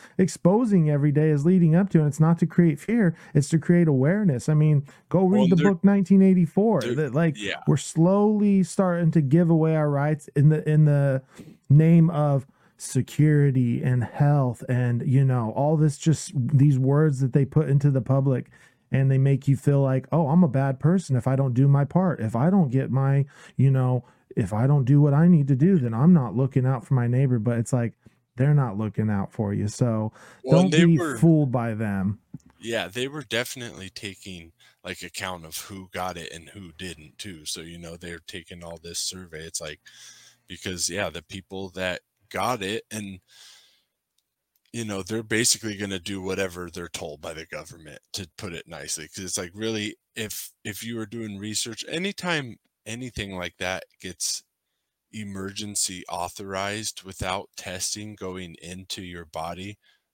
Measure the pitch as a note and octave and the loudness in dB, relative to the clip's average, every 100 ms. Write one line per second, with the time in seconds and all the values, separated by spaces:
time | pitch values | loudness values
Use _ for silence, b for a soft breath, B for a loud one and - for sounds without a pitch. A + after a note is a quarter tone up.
0 | B - F#3+ - E3+ G#3 B3 G3 D3+ D3 | B -2 -2 2 2 2 2 2 2 2
1 | D3 C#3+ D#3 D3+ D3+ F#3 E3+ E3 G3 E3 | 2 2 2 2 2 4 4 4 4 2
2 | D3+ - D#3+ E3+ E3 - F3 C#3+ - A#3 | 2 2 2 4 2 4 2 2 -2 2
3 | F#3 D#3+ B D3 C#3 E3 - F3 E3 C3+ | 2 0 B -2 2 0 4 4 4 4
4 | C#3 G3+ G3+ B2 - D3+ D3+ D3 C#3+ B | 2 2 2 0 0 2 4 2 0 B
5 | _ E3+ F#3 G#3 F#3+ F3+ G3 F#3 G3 G3+ | _ 0 4 4 4 4 4 4 4 4
6 | F#3+ G3 F#3+ F#3 E3 - G#3+ F#3+ A#2 B2 | 4 6 6 6 2 2 2 2 0 -2
7 | D3 B2 E3+ C#3+ G2 E2+ - D3 - - | -2 0 0 0 -4 -4 0 0 0 0
8 | E3+ G3 G#3+ G#3+ G#3 G3 F3+ - F#3 F3 | 2 4 2 2 2 2 2 0 0 0
9 | E3 E3+ C#3 D#3+ E3+ E3 D#3+ D#3+ D3+ C#3+ | 2 2 4 4 4 4 2 2 0 0
10 | C#3+ D#3 - - C#3+ D#3 D3+ D3+ D3+ C#3+ | 0 -2 -4 2 4 4 2 4 4 4
11 | C#3 C3 B B B B - C#3+ D#3+ E3+ | 2 -2 B B B B 2 4 8 6
12 | E3 D#3 D3 C#3 - b b _ - C3 | 6 2 0 0 -2 b b _ -6 -4
13 | B2 - D3+ D3 C#3+ C3 B2 B2 C3+ B2+ | -4 2 4 4 4 2 0 0 0 0
14 | A2 - C#3+ D3 B2+ A2+ - B2 B2 A#2+ | -2 0 2 2 0 -4 -4 -2 0 -2
15 | - C3 C3+ B2+ A2 A2 C#3+ D#3+ D#3 C#3+ | 0 2 2 0 -2 -2 0 2 0 0
16 | D#3+ D3+ - C#3+ A#2+ D3 D3 C3 C3 C#3+ | 0 0 -2 -4 0 4 4 4 2 2
17 | D#3 C3 C3 C#3+ C3+ D3+ D3+ C#3+ C#3+ C3+ | 2 2 0 2 2 0 2 2 2 0
18 | - C3+ C3+ B2+ - b b b b C3 | 0 0 2 -2 -4 b b b b 0
19 | C3+ C3+ C3+ C#3 C#3 C3+ - C#3 C3+ C3 | 2 2 2 2 2 0 2 2 2 0
20 | C3 D3+ D3+ E3 F3 B2 C#3 C3+ D3+ F#3+ | -2 -2 2 4 4 2 -2 0 0 0
21 | - B2+ B2+ C3+ C3+ A#2+ C#3 C#3 C#3+ F3 | 0 -2 0 0 0 2 4 4 2 0
22 | F#3 C3 A2 A2+ D3+ G3 D3 C3 B2 B2 | 0 0 -2 0 2 2 2 0 0 0
23 | C3+ C#3 C#3 B B - C3+ C3 B2+ B2+ | 2 0 -2 B B 0 2 2 0 -2
24 | b b b - G2+ G#2+ C3 D3 A#2+ C#3+ | b b b -6 -4 0 2 2 4 4
25 | D3 C#3 E3+ E3+ C#3 C3 E3+ F#3+ A#2+ A2+ | 4 4 6 4 4 2 4 2 0 2
26 | D3+ F3 A#2+ A2 C3+ C3+ B2+ C3 - C3 | 6 6 4 0 0 2 0 -2 0 0
27 | A#2+ B2 C3+ B2 A2 A#2 A2+ B2+ A#2 - | 2 0 2 0 0 -2 -2 -2 -2 -6
28 | b b _ - C3+ D3 B2+ G2 G#2+ - | b b _ -2 2 2 0 -4 -6 -2
29 | G#2+ G2+ G2 - G2+ G2+ G2+ - B2 A2 | -2 -2 -4 -6 -4 -2 -4 -2 -2 -2
30 | A2 B B B B2+ D#3+ F#3+ D3+ E3+ E3 | -6 B B B 0 2 4 4 4 4
31 | E3 A#2+ E3 D#3+ C#3+ A#2+ A#2 A2 A2 G2 | 0 2 4 4 2 -2 -4 -4 -4 -2
32 | F#2+ G2+ _ - - _ G#2 A2+ F2+ G#2 | -2 -6 _ -20 -20 _ -8 -6 -6 -6
33 | C3 D3+ B2 A2+ B2 - A#2+ D#2 F#2+ - | -8 -8 -6 -4 -4 -8 -14 -14 -14 -12
34 | G#2 F#2+ G2 F2+ E2 _ b b F2+ F#2 | -12 -12 -14 -16 -18 _ b b -14 -12
35 | F2+ - F#2+ F2+ D#2+ D#2+ - G2 F#2 F#2 | -14 -10 -10 -10 -12 -14 -14 -16 -14 -10
36 | F#2 F2 E2 E2+ D#2+ G#2+ F2+ D#2 F#2 D#2 | -8 -10 -14 -16 -20 -20 -20 -16 -16 -16
37 | D2+ - G#2 E2 D2+ - E2 E2+ E2+ E2+ | -20 -18 -18 -14 -14 -12 -14 -16 -16 -16
38 | F2 E2+ - F2 E2+ F2+ E2+ E2+ E2+ E2+ | -16 -16 -16 -18 -18 -18 -16 -16 -12 -10
39 | - F#2 F2+ D#2+ E2 - D#2+ D2+ B B | -10 -10 -16 -16 -12 -12 -12 -14 B B
40 | B B B B _ F#2 G2+ F2+ F2 F2+ | B B B B _ -14 -10 -8 -6 -6
41 | F#2+ D#2+ - F#2+ - F#2+ G2 F2+ F#2 F2 | -6 -8 -14 -16 -14 -14 -12 -8 -6 -6
42 | - _ _ F#2 G#2 B2 F#2+ A2+ - G#2+ | -12 _ _ -6 -4 -4 -6 -8 -10 -14
43 | G2+ F#2 _ b b b b b b b | -14 -16 _ b b b b b b b
44 | _ _ _ _ _ _ _ A#2 A2 G2 | _ _ _ _ _ _ _ -10 -8 -8
45 | F#2 A2 A2 A2 A#2+ G#2 A2 G2+ G2+ F#2+ | -6 -8 -4 -2 0 -2 -4 -8 -8 -8
46 | F2 G2 F#2 F#2+ F#2+ F2 F2 F2 E2+ - | -8 -10 -6 -4 -6 -8 -12 -12 -14 -12
47 | E2+ D2+ E2 D#2+ D#2+ D2+ D#2 E2+ D#2 D2 | -14 -12 -14 -14 -14 -14 -16 -20 -20 -20
48 | _ - F2 - G2+ E2 - D#2+ D2 D#2 | _ -14 -14 -14 -14 -12 -14 -16 -10 -10
49 | D#2 - F#2 F#2+ F#2 G2 A2 A2 G#2 - | -12 -14 -8 -8 -8 -10 -8 -6 -8 -10
50 | _ - G#2+ - - _ A2 G#2 A2+ A#2 | _ -14 -12 -12 -14 _ -14 -12 -10 -10
51 | A2 A#2 A2 G2 G#2 G#2+ - A2 - D#3 | -10 -10 -12 -10 -8 -8 -8 -10 -10 -8
52 | F#3+ G3 F3+ E3 B2+ G2+ _ _ - A#2 | -8 -8 -6 -6 -6 -14 _ _ -16 -14
53 | B2+ - G2+ F#2 F2 - F#2 F#2 - _ | -12 -10 -10 -8 -10 -8 -6 -6 -10 _
54 | F#2 F#2 - - - _ _ _ _ _ | -18 -10 -8 -8 -12 _ _ _ _ _
55 | _ A2 G#2 G2 G2 G2+ G#2 G2+ - F#2 | _ -14 -12 -10 -10 -10 -10 -6 -6 -8
56 | - F2 F2 - G2 F#2+ G2+ G#2 A2 - | -12 -10 -10 -10 -10 -6 -6 -6 -10 -12
57 | F#2+ F#2+ F#2+ F#2+ - - - F#2 - G#2 | -16 -10 -6 -6 -8 -16 -12 -8 -8 -8
58 | G#2+ G#2 F#2+ F#2 F2+ D#2+ E2+ F#2 F#2+ - | -12 -14 -12 -12 -14 -16 -18 -16 -14 -14
59 | F#2 F2 E2 E2 E2 F2 G2 G#2 _ _ | -14 -16 -14 -10 -10 -10 -14 -18 _ _
60 | _ | _